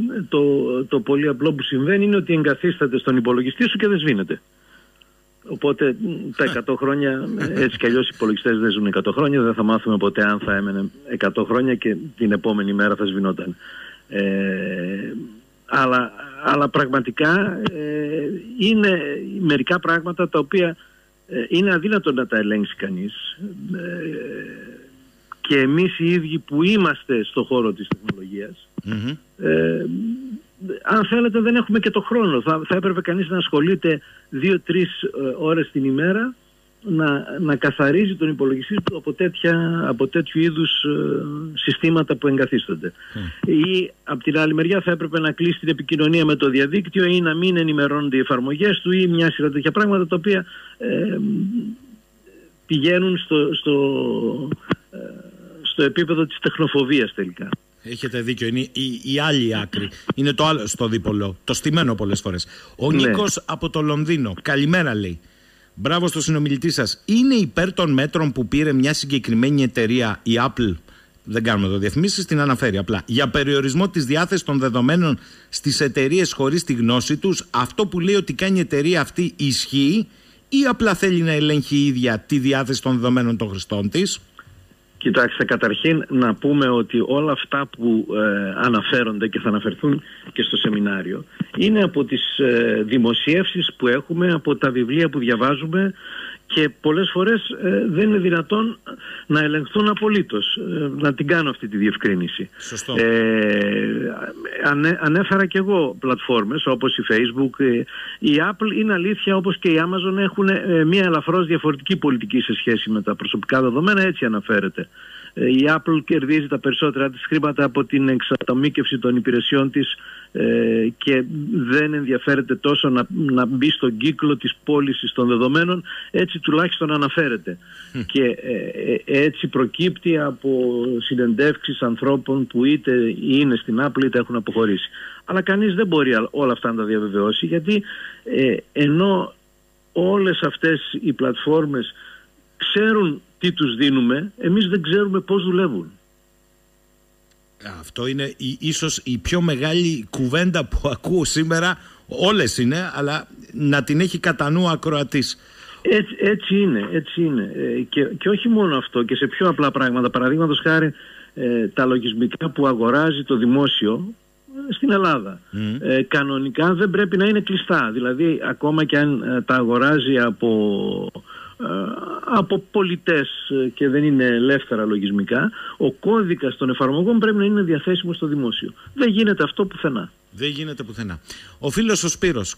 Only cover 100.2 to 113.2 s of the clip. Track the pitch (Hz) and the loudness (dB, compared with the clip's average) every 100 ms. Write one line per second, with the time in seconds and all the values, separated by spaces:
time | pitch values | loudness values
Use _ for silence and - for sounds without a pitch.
100.2 | - 104 - - 185 160 143 139 147 135 | 0 -4 -4 -6 -4 -4 -4 0 -2 0
101.2 | 143 170 147 123 110 104 104 - 107 92 | 0 0 0 -4 -6 0 0 0 0 0
102.2 | 85 - 98 - - 113 - 117 113 113 | -2 -6 -10 -12 -12 -10 -4 0 2 2
103.2 | 113 110 104 104 101 104 110 113 - - | 2 2 2 2 0 0 -2 -2 -4 -8
104.2 | - - - - 143 143 160 180 151 170 | -12 -12 -12 -2 0 2 2 2 2 2
105.2 | 190 196 185 190 190 190 139 95 131 123 | 2 2 2 0 2 2 0 -2 -2 -2
106.2 | - 120 104 147 135 123 127 - - 113 | 0 0 0 -2 0 0 0 -2 0 2
107.2 | 120 123 135 - 135 117 - - - - | 2 0 -2 2 2 2 -2 -10 -14 -2
108.2 | 156 147 180 190 214 196 220 180 190 208 | 2 2 2 -2 -2 0 0 0 0 -2
109.2 | 196 190 185 - 185 160 170 190 190 190 | 0 0 0 0 2 2 2 -2 -2 0
110.2 | 196 202 190 190 202 165 156 196 185 156 | 0 2 2 2 2 2 4 4 4 2
111.2 | 160 180 160 165 151 139 - 175 147 123 | 2 0 2 0 0 -2 -2 0 2 0
112.2 | 104 127 - 104 123 110 107 107 101 101 | 0 -2 0 -2 0 -2 0 -2 -2 -4